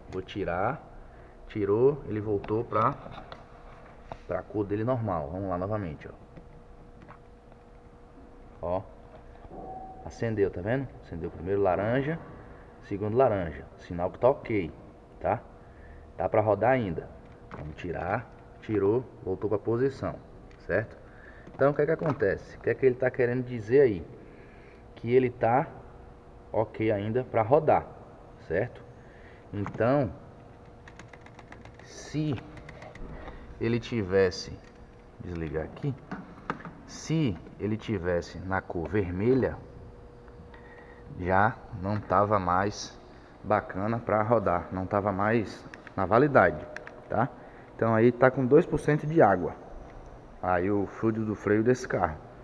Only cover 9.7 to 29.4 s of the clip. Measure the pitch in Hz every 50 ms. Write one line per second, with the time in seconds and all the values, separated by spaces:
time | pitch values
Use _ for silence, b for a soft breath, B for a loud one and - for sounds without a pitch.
9.7 | - - - - - - - 95 - - 117 117 110 101 98 92 - 92 87 104
10.7 | 120 139 139 120 - - - - 87 82 82 87 - 85 82 90 98 101 101 95
11.7 | 87 87 98 110 120 131 139 143 165 165 B B B B B B B B B B
12.7 | B B - - 104 95 101 107 107 123 135 127 107 98 90 80 78 73 69 -
13.7 | - - - - 92 87 87 92 - - - 123 143 143 - - 117 104 90 78
14.7 | - - - - - - - - - - - 87 101 117 - - B B B B
15.7 | B B B B B B B B - - 87 92 - 110 104 107 104 98 104 117
16.7 | 135 131 117 95 82 78 80 80 - - - - - - - - - - 76 76
17.7 | 76 - - 87 80 - 80 87 101 120 120 - - - - - - - - -
18.7 | 110 101 98 98 110 127 131 - - - - 90 92 87 - 101 107 104 - 113
19.7 | 113 117 131 139 135 - - 90 - - - - - - - - - - - -
20.7 | 82 101 110 - - B B B B B B B B B B B - - 131 139
21.7 | 147 147 147 151 160 - 175 160 135 - 110 98 85 71 - - - - - -
22.7 | 117 - - 131 123 123 - 123 - - 123 120 123 127 123 123 127 120 104 104
23.7 | 123 139 143 123 104 85 78 - B B B B B B B B B B B B
24.7 | B B B B - - - 117 120 131 131 123 120 - - 110 117 135 160 -
25.7 | - - - - - - - - - - - - - - - - - 101 113 -
26.7 | - - 110 110 110 101 101 107 110 127 127 - - 110 110 104 131 160 156 143
27.7 | 110 87 78 - - - - - - - - - - - - - 78 90 110 113
28.7 | - - - - B B B B B B B B B B